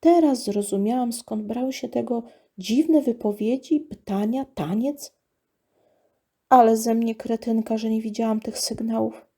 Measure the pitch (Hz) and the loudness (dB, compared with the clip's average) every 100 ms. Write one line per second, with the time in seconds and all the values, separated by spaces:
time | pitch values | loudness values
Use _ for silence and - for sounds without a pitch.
0 | 320 349 311 254 - 202 202 202 202 254 | 6 6 6 2 -2 -2 -2 0 0 0
1 | 240 233 - 220 214 226 262 262 240 240 | -2 -6 -8 -8 -6 -4 -4 -6 -4 -4
2 | 233 233 233 _ _ - 185 233 320 311 | -2 -4 -6 _ _ -14 -2 0 4 4
3 | 262 233 214 208 214 262 - 302 302 - | 2 -2 -2 -2 -2 -2 0 -2 -2 -16
4 | - 196 208 254 269 - 156 202 254 285 | -6 -4 -2 -2 -6 -6 -4 -2 -2 -6
5 | - _ _ _ _ _ _ _ _ _ | -12 _ _ _ _ _ _ _ _ _
6 | _ _ _ _ _ 254 226 226 226 226 | _ _ _ _ _ 6 6 4 2 0
7 | 233 220 - 226 - 226 220 226 220 220 | 0 -4 -4 -4 0 -2 0 -4 -2 -2
8 | 220 208 226 220 220 220 - 220 226 220 | -4 -4 -2 -2 -4 -6 -6 -6 -4 -2
9 | 226 - _ | -2 -4 _